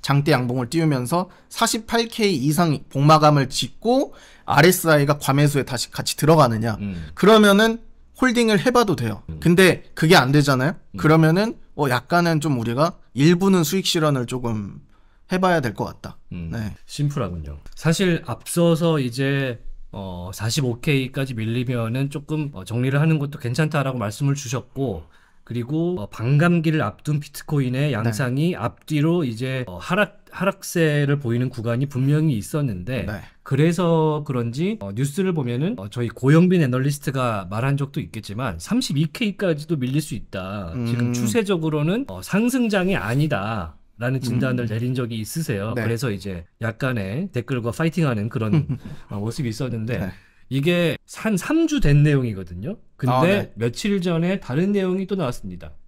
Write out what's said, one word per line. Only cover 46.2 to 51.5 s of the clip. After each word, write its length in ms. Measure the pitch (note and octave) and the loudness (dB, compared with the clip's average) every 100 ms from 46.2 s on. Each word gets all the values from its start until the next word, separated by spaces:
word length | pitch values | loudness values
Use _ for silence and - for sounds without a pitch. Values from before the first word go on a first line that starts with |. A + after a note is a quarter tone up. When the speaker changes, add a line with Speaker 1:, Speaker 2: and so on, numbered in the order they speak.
| G2 F2+ - _ | -8 -10 -12 _
Speaker 2:
약간의 680 | A2+ G#2+ C3 A#2+ F#2+ A#2+ F#3+ | -8 -4 -4 -4 -4 -6 -6
댓글과 400 | B2 A#2 B2+ A2+ | -6 -4 -4 -4
파이팅하는 560 | - E3 F3+ D3+ A2+ G#2+ | -2 -2 0 0 0 -4
그런 500 | C3 A2 D3+ - B2+ | -4 0 0 0 -8
Speaker 1:
<laughs> 300 | G2+ - - | -8 -16 -10
Speaker 2:
어, 80 | G#2 | -8
모습이 300 | G#2+ A#2 A#2+ | -6 -4 -6
있었는데 500 | G#2+ C3 A#2 A2 G#2+ | -4 -6 -4 -4 -4
Speaker 1:
네. 140 | F#2 - _ _ - | -6 -8 _ _ -6
Speaker 2:
이게 480 | C3 D3+ F3 E3+ B2+ _ - | -2 0 2 0 -2 _ -6
한 200 | A3 F#3+ | -2 -2
삼 300 | - | 0